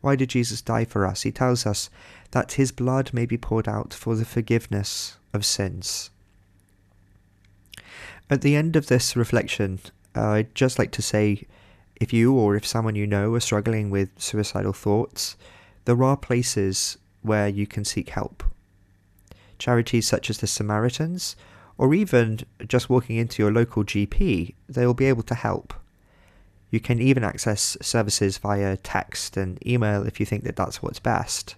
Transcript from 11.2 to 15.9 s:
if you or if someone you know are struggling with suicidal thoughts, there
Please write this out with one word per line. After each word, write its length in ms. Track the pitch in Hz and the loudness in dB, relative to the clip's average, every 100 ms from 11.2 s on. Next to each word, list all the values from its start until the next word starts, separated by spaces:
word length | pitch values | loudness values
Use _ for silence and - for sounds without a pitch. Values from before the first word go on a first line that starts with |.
| 104 101 - - - - _ _ | 2 0 -6 -20 -20 -20 _ _
if 160 | 113 | 0
you 200 | 113 117 | 4 4
or 220 | 135 107 101 | 6 4 2
if 100 | - | 0
someone 300 | 113 113 107 | -2 -2 -2
you 100 | 104 | 0
know 280 | 104 104 | 0 2
are 80 | 113 | 0
struggling 480 | - 104 107 110 104 | 0 0 0 0 0
with 200 | 98 95 - | 0 0 -4
suicidal 540 | - 107 104 101 98 | -4 -2 -2 -2 -2
thoughts, 640 | 98 - 104 120 - - - - - - - | -2 2 2 0 -4 -8 -8 -20 -20 -20 -8
there 180 | - | 0